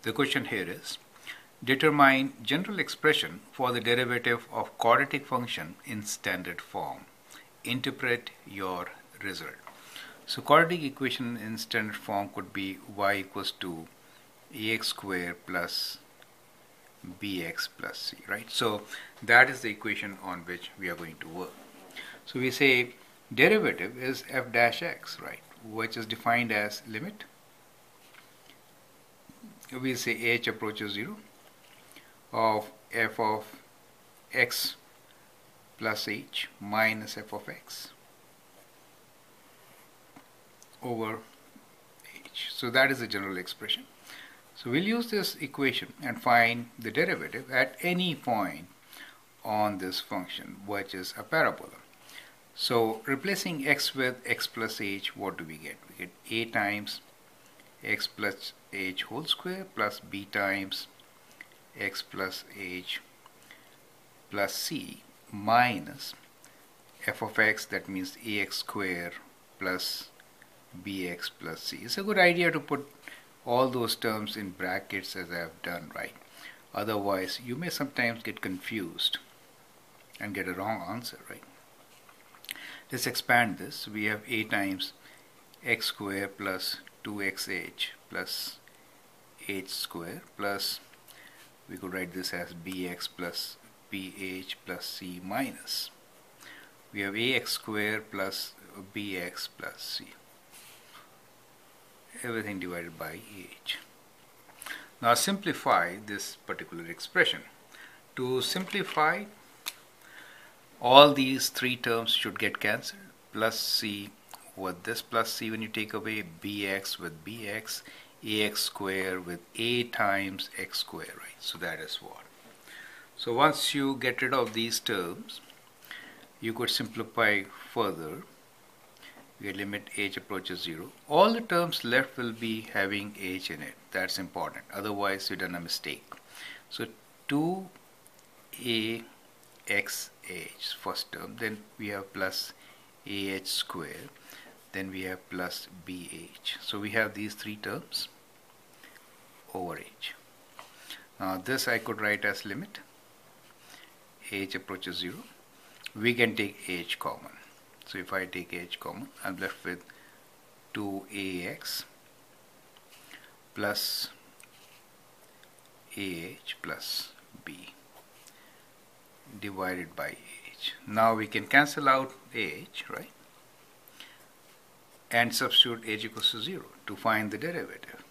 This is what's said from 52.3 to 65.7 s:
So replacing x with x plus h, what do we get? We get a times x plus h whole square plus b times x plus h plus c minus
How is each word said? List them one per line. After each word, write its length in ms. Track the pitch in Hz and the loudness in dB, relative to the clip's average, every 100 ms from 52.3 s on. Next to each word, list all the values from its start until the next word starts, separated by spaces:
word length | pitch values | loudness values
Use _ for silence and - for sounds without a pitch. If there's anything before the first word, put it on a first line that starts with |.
| - - - | -20 -20 -4
So 420 | - 120 113 110 - | 4 6 6 2 0
replacing 640 | 139 190 202 185 160 135 | 0 0 0 0 -2 4
x 260 | 139 - | 4 4
with 220 | 135 127 127 - | 2 0 0 -2
x 220 | 117 - | 0 0
plus 340 | - 110 - | -2 -2 -2
h, 340 | 101 98 - - | -4 -2 -4 -4
what 220 | 98 85 | -6 -4
do 60 | |
we 140 | 80 78 | -10 -10
get? 180 | 76 71 - | -12 -14 -16
We 160 | - 90 | -12 -12
get 60 | - - | -12 -4
a 140 | 113 113 | -2 0
times 560 | 113 101 104 104 - - - - - - - - - | 0 0 0 -4 -10 -12 -20 -20 -20 -20 -20 -20 -12
x 240 | 104 104 - | -2 -2 -2
plus 460 | - 104 98 - - - | -2 -2 -2 -10 -14 -10
h 300 | 98 92 90 | -4 -4 -4
whole 220 | - 117 156 | -6 -6 -2
square 420 | - 180 185 190 - | -2 -2 -8 -8 0
plus 240 | 104 - | 0 0
b 260 | 90 98 98 | -8 -10 -4
times 600 | 104 98 98 95 - - - - - - - - - - - | 0 2 2 0 -6 -8 -16 -20 -20 -20 -20 -20 -20 -20 -4
x 220 | 101 - | -4 -4
plus 440 | - 95 92 92 - 101 | -10 -4 -4 -6 -12 -10
h 400 | 95 92 90 - - - - - - - - - - - - - - | -6 -6 -6 -8 -8 -20 -20 -20 -20 -20 -20 -20 -20 -20 -20 -20 -8
plus 240 | 101 98 - | 0 0 0
c 480 | - 165 90 - - - - | -4 -4 -6 -14 -20 -20 -12
minus 840 | 104 104 120 123 | -6 4 6 6